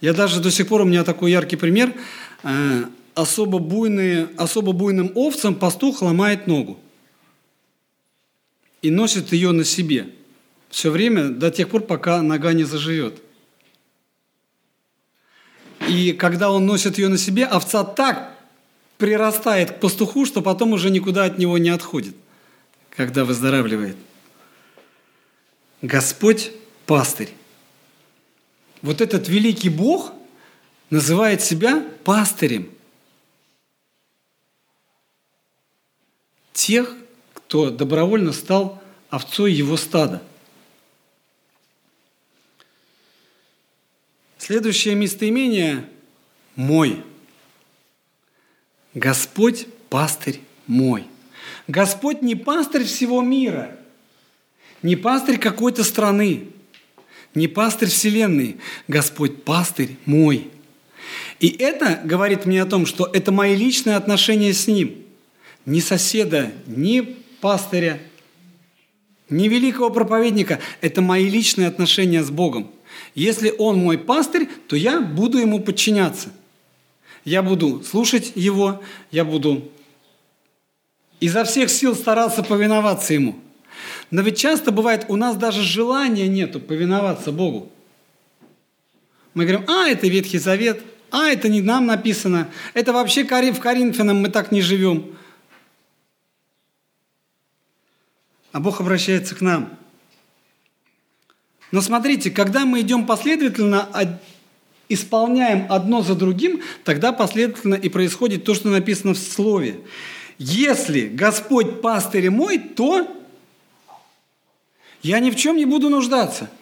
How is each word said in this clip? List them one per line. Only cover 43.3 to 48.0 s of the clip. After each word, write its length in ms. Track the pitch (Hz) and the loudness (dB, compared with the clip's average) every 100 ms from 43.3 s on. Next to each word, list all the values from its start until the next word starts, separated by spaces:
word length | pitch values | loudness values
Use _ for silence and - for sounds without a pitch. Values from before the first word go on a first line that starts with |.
| _ _ _ _ _ _ _ _ _ _ - | _ _ _ _ _ _ _ _ _ _ -16
Следующее 580 | - 214 220 175 214 202 | -4 -2 0 0 0 0
местоимение 920 | 202 - 214 240 262 208 160 135 - - _ _ _ _ _ - | 0 -2 -2 0 0 0 0 -2 -8 -20 _ _ _ _ _ -6
«мой». 480 | 131 160 143 98 - - _ _ _ _ _ _ _ _ | 0 2 2 -2 -10 -20 _ _ _ _ _ _ _ _